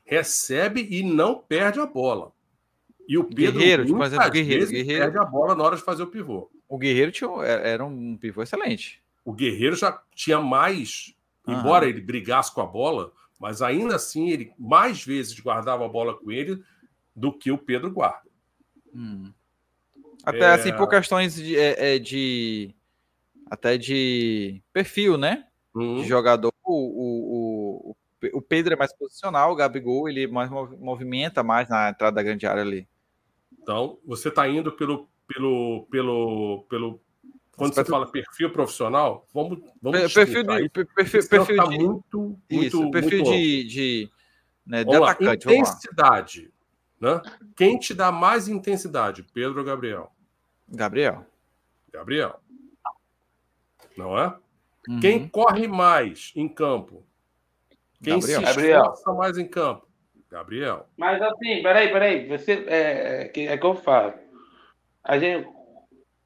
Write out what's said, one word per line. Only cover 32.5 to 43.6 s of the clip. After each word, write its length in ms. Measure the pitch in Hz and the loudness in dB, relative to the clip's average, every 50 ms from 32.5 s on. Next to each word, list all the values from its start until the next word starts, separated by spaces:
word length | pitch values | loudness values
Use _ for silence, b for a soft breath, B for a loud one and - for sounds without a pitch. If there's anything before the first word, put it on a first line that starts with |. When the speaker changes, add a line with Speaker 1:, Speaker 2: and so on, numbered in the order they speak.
| 101 104 104 | 0 0 -2
Speaker 2:
ali. 240 | 101 98 92 95 _ _ _ _ _ _ _ _ _ _ _ _ _ _ _ _ | -2 -4 -8 -10 _ _ _ _ _ _ _ _ _ _ _ _ _ _ _ _
Speaker 1:
Então, 360 | - 104 110 123 151 - - - | -6 -4 -4 -4 -6 -8 -12 -14
você 260 | 147 120 113 - 156 | -12 -10 -8 -6 -4
tá 160 | 151 156 143 135 | 0 0 0 0
indo 220 | 143 156 160 151 147 | 0 -2 -4 -4 -6
pelo, 360 | - 156 143 147 143 143 _ _ _ _ | -6 -4 -4 -6 -6 -8 _ _ _ _
pelo, 600 | - 139 131 135 135 131 123 120 117 113 110 - - | -16 -10 -4 -2 -2 -2 -2 -2 -4 -6 -6 -8 -6
pelo, 760 | 131 131 127 123 120 117 117 113 110 107 107 104 101 101 - - | -4 -2 -2 -2 -2 -2 -2 -2 -2 -4 -4 -4 -6 -6 -8 -8
pelo, 320 | 123 117 117 113 113 - _ _ _ _ _ - - - _ _ _ | -8 -8 -6 -8 -10 -12 _ _ _ _ _ -20 -20 -20 _ _ _
quando 160 | - 143 143 139 | -4 -4 -2 0
você 80 | 139 | 0
Speaker 2:
Aspecto 100 | 131 - 160 | 0 0 0
Speaker 1:
fala 180 | 135 127 - | -2 -2 -4
perfil 400 | - - - - - - 165 160 - | -8 -10 -10 -10 -8 -4 -4 -4 -2
profissional, 760 | 156 131 - - - 123 110 123 143 151 123 101 - _ _ - | -2 -4 -4 -4 -6 -4 -2 0 0 0 0 -2 -4 _ _ -6
vamos, 260 | 143 156 175 180 - - - _ _ | -6 -6 -6 -6 -12 -14 -18 _ _
vamos 200 | - 131 160 185 | -6 -2 0 2
Speaker 2:
Pe-, 120 | 180 160 - | 2 4 6
perfil 280 | 208 208 202 226 240 233 | 6 6 6 6 0 0
Speaker 1:
discutir, 40 | |
Speaker 2:
de, 60 | 202 220 | 0 0
Speaker 1:
aí 160 | 214 - 151 | 0 -2 -2
Speaker 2:
pe-, 160 | - 185 170 | -2 -4 -6
perfil, 360 | - - 196 190 - - 214 | -4 0 0 0 2 2 0
Speaker 1:
esse 80 | - - | 2 4
tema 160 | 208 196 190 | 4 4 4
Speaker 2:
perfil 160 | 208 208 196 175 | 4 4 4 4
Speaker 1:
tá 60 | 156 | 4
Speaker 2:
de 80 | 147 151 | 2 2
Speaker 1:
muito, 420 | 165 185 214 - - _ - 208 208 208 202 - _ - | 0 0 0 -2 -8 _ -8 -8 -8 -8 -10 -12 _ -4
muito, 140 | 156 151 147 | 0 0 0
Speaker 2:
isso, 240 | 127 - 165 156 147 | 0 0 0 0 0
perfil 280 | 143 170 147 160 190 196 156 | 0 0 2 2 2 4 4
Speaker 1:
muito 60 | 127 | 4
Speaker 2:
de, 260 | 117 180 165 156 143 135 | 4 4 4 2 2 0